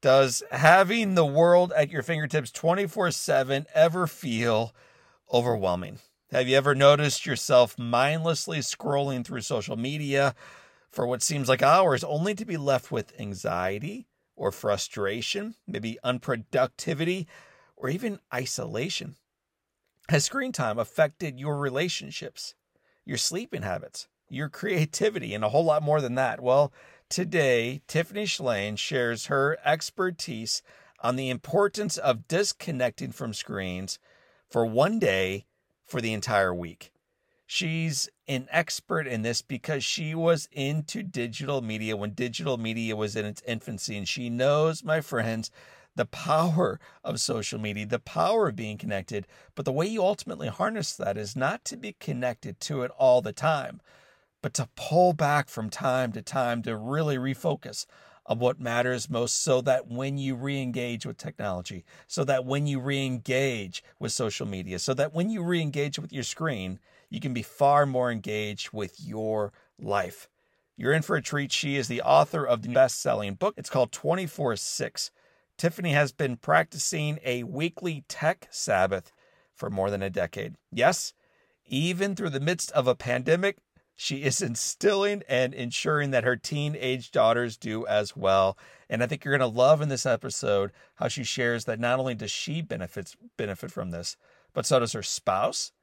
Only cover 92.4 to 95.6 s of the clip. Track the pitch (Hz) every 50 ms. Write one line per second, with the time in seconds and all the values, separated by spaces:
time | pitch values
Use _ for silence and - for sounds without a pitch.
92.4 | - - 151 165 165 - - 165 - - - 208 185 - - _ - 240 _ -
93.4 | 113 208 95 - - 175 - - - 185 170 85 87 - - _ _ _ _ _
94.4 | _ _ _ - 123 - 143 127 120 110 - 113 98 - - - _ - 92 95
95.4 | 110 160 - -